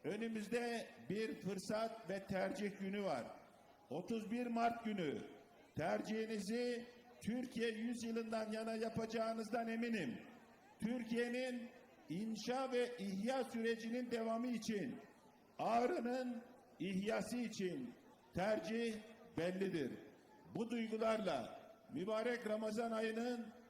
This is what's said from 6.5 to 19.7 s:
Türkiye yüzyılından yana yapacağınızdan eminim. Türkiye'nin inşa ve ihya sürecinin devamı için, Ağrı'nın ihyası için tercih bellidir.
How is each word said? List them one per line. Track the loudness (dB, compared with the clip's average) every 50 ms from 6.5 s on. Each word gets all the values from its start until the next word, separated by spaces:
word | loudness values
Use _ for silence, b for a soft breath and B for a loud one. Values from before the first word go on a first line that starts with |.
| 2 2 2 2 0 -2 -4 -10 -14 -18 -20 -20 -18 -6
Türkiye | -2 -2 0 0 -2 -2 0 2 2 2
yüzyılından | 2 0 0 0 0 -2 -2 0 0 0 0 0 0 -2 0 0
yana | -2 -2 0 0 0
yapacağınızdan | 0 0 0 0 0 -2 0 2 0 2 2 0 -2 -2 0 0 0 0 0
eminim. | 0 0 2 2 2 2 2 0 -2 -4 -8 -14 -18 -18 -20 -20 -20 -20 -20 -20 -8 -4
Türkiye'nin | -2 0 0 0 0 0 2 2 2 2 0 0 0 0 -2 -4 -6 -8 -12 -16 -20 -20 -20 -20 -8 -4
inşa | -2 -2 0 -2 -2 -2 0 0 2 2 2 2
ve | 4 2 2 2 0 -4
ihya | -2 -2 0 2 2 2 4 2 2
sürecinin | 0 0 2 2 2 2 2 0 -2 0 0 0 0
devamı | 0 0 2 2 2 2 2
için, | 2 0 0 0 0 2 2 0 0 -2 -6 -10 -16 -20 -20 -20 -20 -20 -20 -20 -16 -4 0
Ağrı'nın | 2 4 6 6 6 6 4 2 2 2 0 0 0 -2 -4 -4 -8 -12 -18 -20 -20 -20 -8 -4
ihyası | -2 0 2 2 2 2 2 2 0 0 -2
için | -2 -2 -2 0 0 0 0 0 -2 -4 -6 -10 -14 -20 -20 -20 -20 -20 -4 0
tercih | 2 4 4 4 2 2 0 0 2 2 0 0 -4 -8 -12 -16 -18 -18 -6 -2 0
bellidir. | 0 2 2 2 0 2